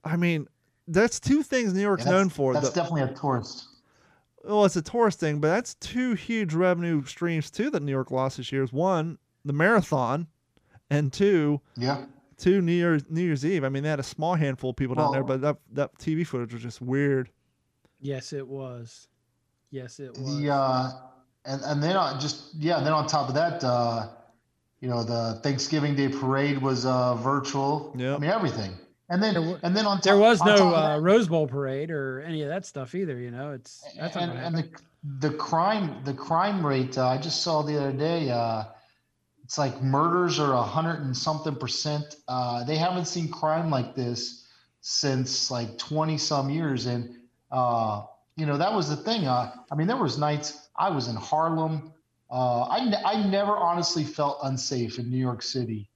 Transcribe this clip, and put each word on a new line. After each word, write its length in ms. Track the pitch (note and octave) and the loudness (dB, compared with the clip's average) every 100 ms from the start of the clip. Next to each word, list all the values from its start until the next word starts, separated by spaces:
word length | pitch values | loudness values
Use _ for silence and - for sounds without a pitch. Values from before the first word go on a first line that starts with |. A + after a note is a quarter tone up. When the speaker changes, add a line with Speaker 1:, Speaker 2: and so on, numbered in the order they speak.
Speaker 1:
I 120 | D#3+ E3+ | -2 0
mean, 300 | F3 E3 C#3 _ _ _ - | 2 0 -4 _ _ _ -2
that's 320 | E3+ A#3 - | 2 2 0
two 240 | - C#4+ | 2 2
things 300 | C#4+ B3+ A3+ | 2 0 2
New 80 | F#3 | 2
York's 200 | G3+ F#3 B2 | 2 2 4
Speaker 2:
Yeah, 60 | |
that's, 80 | F#3 | 4
Speaker 1:
known 100 | F#3+ | 4
for. 240 | D3 C3 | 2 2
Speaker 2:
that's 160 | B2+ C3+ | 2 0
Speaker 1:
The 60 | F3 | 0
Speaker 2:
definitely 280 | E3 D#3+ | 0 0
a 100 | C3 | -2
tourist. 540 | - C#3+ B2 G#2+ - - _ _ _ _ _ _ _ | -2 0 0 -4 -14 -18 _ _ _ _ _ _ _
Speaker 1:
Well, 220 | - G#3 G3 | 0 4 6
it's 100 | F#3 | 4
a 60 | |
tourist 380 | D3+ A#3+ A3+ - | -2 2 2 2
thing, 200 | D#3 D3 | -2 2
but 100 | D3+ | 2
that's 260 | G3 B3 - | 2 -2 -12
two 380 | - A#3+ B3+ G#3 | -8 -2 0 -2
huge 380 | - A3+ F#3+ | -2 -2 0
revenue 500 | D#3+ F3+ F3 E3+ D#3 B2+ | 2 2 2 0 0 -2
streams, 460 | - E3+ D#3+ D3+ | -4 -2 -2 -4
too, 180 | - B3+ | -2 -2
that 120 | A3+ | 0
New 80 | C#3+ | -2
York 180 | C3+ B2+ | -2 -2
lost 260 | B2+ C3 - | -2 -2 -4
this 140 | B2 | -4
year. 120 | C3+ | -2
Is 100 | C3 | -2
one, 440 | C3 F#3 F3 D#3+ - _ _ D3 | 0 0 2 -2 -8 _ _ -6
the 80 | |
marathon, 760 | C#3+ F3 A3+ - C#3+ A#2+ C#3+ E3+ _ _ _ _ - _ | 2 4 4 4 0 0 -2 -4 _ _ _ _ -20 _
and 240 | C#3+ C#3+ | 0 0
two, 480 | - G3 F3+ D3 C#3+ _ - | 2 4 4 4 0 _ -4
Speaker 2:
Yeah. 280 | B2+ E3 - - _ _ | -2 -2 -6 -20 _ _
Speaker 1:
two 240 | F3+ G3 | 2 4
New 100 | E3+ | 4
Year's, 320 | F3 E3+ D#3 C#3 | 2 4 2 0
New 120 | D#3+ | -2
Year's 240 | F3+ D3 D3 | 0 0 0
Eve. 180 | F#3 | 0
I 60 | C3+ | 0
mean, 140 | C3+ | -2
they 60 | D3+ | -2
had 100 | D3 | -2
a 40 | |
small 300 | C3+ - D#3+ F3 | -4 -4 0 2
handful 360 | D3 B2+ B2+ | 0 0 -4
of 40 | A#2+ | -2
people 200 | C3+ C3 | -2 2
down 160 | D3+ | 2
there, 120 | C3+ | 2
Speaker 2:
Well 140 | C3 C3 | 0 0
Speaker 1:
but 40 | |
that, 160 | C#3+ D3 _ | 0 -2 _
that 260 | B2+ C#3+ _ | -4 -4 _
T 160 | - D#3 | -2 -2
V 80 | |
footage 300 | E3+ C3 A#2 | -2 -4 -6
was 100 | A#2 | -8
just 180 | A#2 - | -12 -10
weird. 480 | B2 C3+ C#3+ C3+ B2 _ _ _ _ _ _ _ | -2 0 2 2 -2 _ _ _ _ _ _ _
Speaker 3:
Yes, 340 | C#3 C3+ - | -10 -10 -8
it 140 | D3 B2+ | -12 -10
was. 600 | C3+ C3 B2 A#2 - _ _ _ _ _ _ _ | -12 -12 -14 -16 -20 _ _ _ _ _ _ _
Yes, 300 | C3+ B2 - | -14 -14 -14
it 180 | C3+ A#2+ | -16 -8
was. 200 | C3 C#3+ | -6 -2
Speaker 2:
The, 80 | D3 | 0
uh, 400 | C#3 C3+ B2+ C3 - - - _ _ - | 2 2 2 0 -6 -18 -20 _ _ -8
and, 160 | C#3 | -8
and 200 | C#3 C#3+ | -2 0
then 120 | D3+ F#3+ | 2 2
on, 240 | D#3 C3+ | 0 -2
just, 360 | D3 - - D#3+ | -6 -6 -12 -4
yeah, 240 | D3+ E3 | 0 2
then 120 | C#3+ | 2
on 120 | D#3 D3 | 2 2
top 220 | D3+ C3 | 0 0
of 60 | C3+ | 0
that, 280 | E3+ - | 0 0
uh, 440 | C3 B2 A#2+ A2+ G#2 - - _ _ _ _ _ | 0 2 0 -2 -6 -14 -20 _ _ _ _ _
you 100 | B2+ | -4
know, 140 | A#2+ | -2
the 360 | A2+ A#2 A2+ A2 | -2 -2 -2 -2
Thanksgiving 520 | C#3+ C3+ - D#3 D3 C#3 | -2 -2 0 0 2 2
Day 140 | C3+ | 0
parade 480 | C3+ C3 C3+ C#3+ C#3 | 0 0 2 2 2
was, 240 | C3+ B2+ B2+ | 0 0 2
uh, 260 | B2+ B2 A#2+ | 2 2 0
virtual. 800 | B2 C#3 C3 C#3 C#3 D3+ D3 B2 | 0 0 0 -2 0 -2 -4 -6
Speaker 1:
Yep. 220 | B2+ C#3+ | -4 -2
Speaker 2:
I 20 | |
mean, 120 | D3 | 0
everything. 420 | A3 D#3+ A#2 G2 F#2 - _ _ | 0 0 -2 -6 -10 -18 _ _
And 120 | F3 | 0
then, 120 | A3 | 2
Speaker 3:
There 80 | F3 | 0
wa-, 140 | E3 E3+ | -2 -2
Speaker 2:
and 120 | - G3 | 0 2
then 100 | G#3 | 2
on 140 | G3 | 2
Speaker 3:
there 100 | F#3 G3+ | 6 8
Speaker 2:
top, 60 | |
Speaker 3:
was 200 | A3 A3 | 8 8
Speaker 2:
on 60 | G#3 | 8
Speaker 3:
no, 80 | G#3 | 8
Speaker 2:
top 80 | F#3 | 8
of 60 | |
Speaker 3:
uh, 140 | E3+ D#3 D3+ | 6 4 4
Speaker 2:
that 60 | |
Speaker 3:
Rose 260 | E3+ A3 F#3 | 6 6 6
Bowl 180 | E3 D3 | 2 0
parade 440 | C#3 C3+ C3+ D#3+ | -2 -4 -4 -4
or 300 | D#3 C3+ C3 | -4 -6 -6
any 200 | D#3+ D#3 | -6 -6
of 60 | D3 | -4
that 160 | F3 - | -6 -8
stuff 300 | C#3+ B2 F3+ | -12 -8 -6
either. 220 | F3+ B2 | -4 -6
You 100 | B2 | -8
know, 200 | A#2+ C#3+ | -10 -10
it's, 300 | C3+ - - C#3+ - | -10 -16 -20 -20 -10
that's 180 | D#3+ F#3+ | -8 -4
not 80 | |
Speaker 2:
and, 80 | F3 | -4
Speaker 3:
gonna 120 | B2 E3+ | -4 -4
Speaker 2:
and 100 | E3 | -2
Speaker 3:
happen. 140 | D#3 - _ _ D3 C3+ | -4 -10 _ _ -12 -2
Speaker 2:
the, 100 | D3+ | -2
the 60 | D3+ | -2
crime, 640 | - E3 F#3 A3 F3 - C#3 | 0 2 2 2 -2 -4 -8
the 80 | |
crime 520 | C3 - E3 G3 G3 D3+ | -8 -2 0 2 0 0
rate, 320 | C3+ B2+ - | 0 0 0
uh, 100 | B2+ | 2
I 100 | C3 | 0
just 260 | D#3+ - | -2 -4
saw 180 | E3+ D#3 | 0 0
the 160 | D3 D3+ | 0 -2
other 140 | C#3 | -2
day, 360 | C3+ D#3 E3+ C#3+ | 0 0 0 0
uh, 320 | A#2+ A#2 A2 G#2+ - _ _ _ _ _ _ | 0 0 -2 -6 -14 _ _ _ _ _ _
it's 140 | - - | -10 -2
like 240 | C#3 - | -2 0
murders 580 | C3 C#3 E3 F3 F3 D3+ | 0 2 2 2 0 2
are 140 | C#3+ | 2
a 80 | B2+ | 2
hundred 400 | A2 D#3 D#3+ D#3 | 2 0 -2 -2
and 140 | C#3 B2 | -4 -4
something 400 | - D3+ D#3+ C3+ | -2 -2 -4 -6
percent. 600 | B2+ - D#3 D3+ D3 - - | -6 -4 -4 -4 -6 -14 -6
Uh, 360 | B2+ B2 B2 | -4 -2 -4
they 140 | A#2+ D#3 | -2 0
haven't 280 | F3 F3+ D#3+ | 0 0 -4
seen 240 | F3+ D#3+ | -4 -6
crime 400 | - D#3 D#3+ E3 | -2 -2 0 0
like 260 | C#3 B2 - | -2 -2 -4
this 520 | A#2+ A#2 - - - _ _ _ | -4 -4 -8 -12 -20 _ _ _
since, 680 | - - C#3+ C3 B2+ - - | -6 -2 0 0 -2 -2 -2
like, 260 | B2 A2+ - | -4 -6 -8
twenty 400 | - D3+ D#3+ D3+ | -6 -2 0 -2
some 320 | - D3 C3+ | 0 0 0
years. 360 | D#3 D#3+ B2+ A#2 | -2 -2 -2 -2
And, 320 | A#2+ A#2 - - _ _ | -4 -6 -14 -20 _ _
uh, 520 | C3 B2 A#2 A2+ G#2 - - _ - | -2 0 0 0 -4 -8 -20 _ -4
you 80 | D3+ | -2
know, 120 | C#3+ | 2
that 160 | F#3 | 2
was 140 | G#3+ D3 | 0 -2
the 60 | D3+ | -4
thing. 320 | - A3+ C#3+ | -2 -2 0
Uh, 240 | B2 A2+ - - | 0 0 -8 -8
I 60 | D3 | -2
mean, 120 | E3+ | 0
there 100 | B3+ | 0
was 200 | E3 C3 | 0 0
nights 520 | D3+ D3 D3 - - - | -2 -2 -4 -12 -14 -2
I 120 | G3 | 0
was 200 | D3+ A#2+ | 0 -2
in 80 | A2 | -6
Harlem. 720 | - D#3 E3 D#3+ D#3+ D#3 - - _ _ _ | -2 0 2 0 0 -2 -8 -20 _ _ _
Uh, 320 | B2+ B2+ A#2+ | 0 2 2
I 160 | B2 F#3+ | 0 0
n-, 160 | B3+ G3+ | 2 2
I 180 | F#3+ G#3+ G3 | 0 2 2
never 300 | G3 G3+ G#3 | 2 2 2
honestly 480 | E3+ F3 D#3+ E3 C#3+ | 2 2 0 0 -2
felt 340 | - C#3+ C#3 | 0 -2 0
unsafe 560 | C3+ C3 - C3 A2+ A2+ | -4 -4 -2 -2 -2 -4
in 100 | A#2+ | -4
New 80 | B2+ | 0
York 240 | B2+ A2+ | 0 -2
City. 480 | - C3 A2+ A2 G2+ | -6 -4 -4 -6 -10